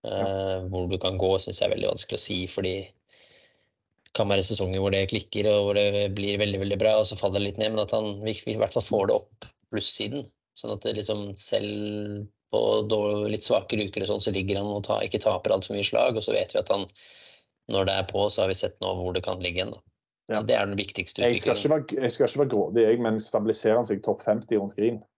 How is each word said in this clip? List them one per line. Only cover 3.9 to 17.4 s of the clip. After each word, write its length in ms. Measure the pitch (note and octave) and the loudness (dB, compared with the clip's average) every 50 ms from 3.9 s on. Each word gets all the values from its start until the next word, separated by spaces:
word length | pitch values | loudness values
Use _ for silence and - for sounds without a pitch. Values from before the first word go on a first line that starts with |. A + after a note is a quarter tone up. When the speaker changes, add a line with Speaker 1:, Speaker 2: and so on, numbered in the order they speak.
| _ _ _ | _ _ _
Speaker 2:
det 80 | - _ | -8 _
kan 140 | - G#2+ G2+ | 0 2 2
være 140 | G2 G2 F#2+ | 2 2 4
sesonger 340 | - G#2+ - G2 F#2 F#2 F#2+ | 2 2 2 0 0 0 0
hvor 120 | F#2+ G2 | 2 2
det 180 | F#2+ G2 G2 F#2 | 2 2 0 0
klikker, 360 | - G#2+ G#2 _ - G#2 G2+ G#2+ | -2 -4 -4 _ -4 0 2 4
og 160 | G#2 G#2 G2+ | 4 4 4
hvor 80 | G2+ G2+ | 4 4
det 400 | G2+ G#2 G#2 G2+ G2+ G2+ G2 G2 | 4 4 4 2 0 0 0 -2
blir 220 | G#2 G2 G2+ G2+ | -2 -2 -2 0
veldig, 220 | G2+ G#2+ G#2 G2 F#2+ | 0 0 0 0 -2
veldig 180 | G2 G2 G2+ G2 | -2 -2 0 4
bra, 180 | G#2+ A2 G#2+ A2 | 4 6 6 6
og 60 | G#2+ | 4
så 120 | - G#2+ | 2 0
faller 220 | G2 - G2 F#2+ G2+ | 0 -2 0 0 0
det 80 | G2+ | 0
litt 100 | G2 - | -2 -2
ned, 140 | A2+ A2 G#2+ A2 | -2 -2 0 0
men 60 | G#2+ | 0
at 120 | G#2 G2+ | 0 0
han, 300 | - A2 A2 G#2 G2+ G2+ | 0 -2 -2 -2 -6 -4
vi, 120 | G#2+ A2 G#2+ - - | -4 -6 -6 -4 -6
vi 80 | - A2 | -6 0
i 40 | |
hvert 160 | A2 G#2+ - - | 0 0 0 0
fall 120 | A#2+ - | -4 -2
får 220 | - - G#2+ G2 | 0 0 2 2
det 80 | G2 A2 | 4 2
opp 300 | G#2 - _ _ _ - - _ _ _ _ - | 0 0 _ _ _ -20 -20 _ _ _ _ -6
plussiden, 560 | G#2+ - - - - G#2+ G#2 B2+ C#3+ C3 - _ _ _ _ _ | -2 0 0 0 0 -2 -4 -4 -8 -8 -10 _ _ _ _ _
sånn 160 | - - A2+ G#2+ | -10 -6 -6 -6
at 80 | G2 | -2
det 140 | - A2+ A2 | -2 -2 -2
liksom 380 | G#2 G2+ G#2 G#2+ G#2 G#2 G2+ G2+ | -2 -2 -2 -4 -4 -4 -8 -8
selv 920 | - - - - G#2 G#2 G#2 G#2 G#2 G#2 G#2 G#2 G#2 G#2 G#2 G#2 G2+ G2 G2+ _ _ _ _ | -6 -4 0 0 0 0 -2 -4 -4 -4 -4 -6 -6 -6 -6 -8 -8 -10 -12 _ _ _ _
på 360 | - A2 A2+ A2 G#2+ A2 G#2+ | 0 2 4 4 2 2 2
dår-, 420 | G#2 A2 G#2+ G#2 G#2 G#2 G#2 G#2 G#2+ | 2 0 2 2 0 0 0 -2 -2
litt 140 | G#2+ G#2+ - | -2 -2 0
svake 300 | - A#2+ A2 - - A#2+ | 0 0 0 0 0 -2
uker 240 | G#2+ G#2 F#2+ - G#2+ G2 | -2 -2 -4 -4 -4 -2
og 40 | |
sånn, 140 | G2 G#2 G#2 | -2 0 0
så 100 | G2+ A2+ F#2+ | 0 0 0
ligger 240 | F#2+ F#2+ G2 G2 | -2 -2 -2 -2
han 80 | G2 G2+ | -2 -2
og 160 | G#2 G2+ G#2 G#2 | -4 -4 -4 -2
ta-, 180 | - G#2+ G#2 | -2 0 0
ikke 180 | G#2+ - - A2 | 0 -2 -4 0
taper 300 | - A2 G2 F2+ - A2 | 0 0 0 0 0 0
alt 140 | G2+ G2 F#2+ | 0 0 0
for 80 | - G2+ | -4 -4
mye 100 | G2+ G2 | -2 -2
slag, 320 | - - A#2 B2 C3 A#2 | 0 2 2 2 2 0
og 80 | A2 G2+ | -2 -2
så 80 | - G#2+ | 0 0
vet 200 | G#2 F#2 - - | 0 0 0 -2
vi 60 | G#2+ | -4
at 100 | G#2+ - | 0 0
han, 180 | G2 G2+ F#2+ - _ - - - - - - - - - | -2 -2 -2 -8 _ -20 -20 -20 -20 -20 -20 -20 -20 -20